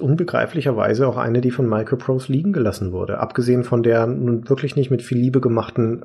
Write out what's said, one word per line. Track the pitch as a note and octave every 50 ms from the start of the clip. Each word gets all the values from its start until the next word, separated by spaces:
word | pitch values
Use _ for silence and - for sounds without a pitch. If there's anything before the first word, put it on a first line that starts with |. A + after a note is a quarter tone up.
unbegreiflicherweise | D3+ C3 D3 E3 F3 F3 - A#2 A#2 - - D#3+ B2+ C#3 A#2+ G#2+ G2+ G#2+ G#2+ A#2 C3+
auch | B2+ A2 B2
eine, | B2 A#2+ A#2 B2
die | B2 B2+
von | A#2+ - C3 A2+
Microprose | A2 G#2+ A2+ - C#3 B2 - - C3 C3 C3 -
liegen | C3+ C#3+ E3 G3+ G3
gelassen | D#3 A#2 G2+ F#2+ - G2+ F2+
wurde. | F2+ F#2 F#2+ G2 G2 -
Abgesehen | - - - - A#2+ B2 B2 B2 B2
von | - B2 A#2+
der | A#2 A#2 A2+ A#2 A2+
nun | A#2 C3 C#3 B2+ A#2+ A#2+ A2+ - -
wirklich | C#3 C3 D3 C3+ -
nicht | C#3+ C3 C3
mit | C3 A#2
viel | - - C3 A#2+
Liebe | B2 C3 C3 C3
gemachten | B2 B2 A#2 A2+ G#2+ - - B2 A#2 A2+ A#2 - -